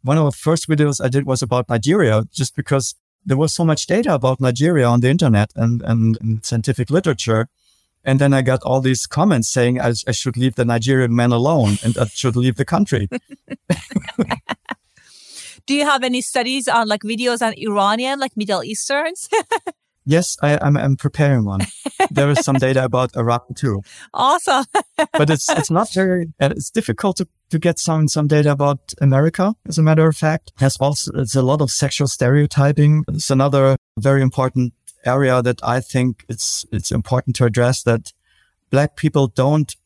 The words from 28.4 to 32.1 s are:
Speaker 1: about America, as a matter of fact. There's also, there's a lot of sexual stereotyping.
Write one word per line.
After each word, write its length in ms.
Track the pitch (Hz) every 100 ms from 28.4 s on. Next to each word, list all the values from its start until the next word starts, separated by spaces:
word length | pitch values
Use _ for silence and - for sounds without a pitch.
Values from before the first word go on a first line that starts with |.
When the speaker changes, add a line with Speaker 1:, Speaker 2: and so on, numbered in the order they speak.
| 147
Speaker 1:
about 400 | 143 143 139 - -
America, 520 | 139 135 156 - 190 226 -
as 100 | -
a 60 |
matter 240 | 156 156 160
of 80 | 151
fact. 380 | 156 160 - -
There's 180 | 135 -
also, 340 | 135 143 -
there's 240 | - 123 135
a 60 |
lot 180 | 127 151
of 100 | 139
sexual 360 | - - -
stereotyping. 960 | 139